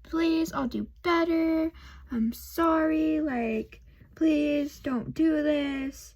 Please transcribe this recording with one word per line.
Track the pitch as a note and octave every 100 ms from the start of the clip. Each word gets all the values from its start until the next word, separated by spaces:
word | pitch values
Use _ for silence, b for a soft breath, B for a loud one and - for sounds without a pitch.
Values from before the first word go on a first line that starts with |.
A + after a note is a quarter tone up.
Please, | - D#4+ E4 D#4+ D#4+
I'll | - C4
do | G#3+ G#3+ -
better. | F4 E4+ E4 E4 D#4+ D#4+ D#4+ - B B B
I'm | A#3+ A3+
sorry, | A#3 - - E4 D#4+ D#4+ D#4 D#4 D#4
like, | D4+ B3+ A#3 A3 A3 - - b b
please | - D#4+ D4+ D4 D4 C#4+ -
don't | - B3 G#3+
do | - D#4+ D#4
this. | D4+ D4 C#4+ C4+ C4+ C#4 -